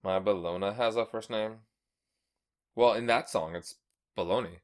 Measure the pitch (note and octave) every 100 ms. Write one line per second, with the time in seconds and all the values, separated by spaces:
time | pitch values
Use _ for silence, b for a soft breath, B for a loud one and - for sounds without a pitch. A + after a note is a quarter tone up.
0 | G2 F#2+ F#2+ G2 E2+ F2+ G2 A2 A#2 A2+
1 | A2 A2+ A2 A2+ A2 A2 A2+ _ _ _
2 | _ _ _ _ _ _ _ - A#2+ A2
3 | A#2 A#2 - G2 D#2+ E2+ - - _ _
4 | _ - F2 A2 G2 E2+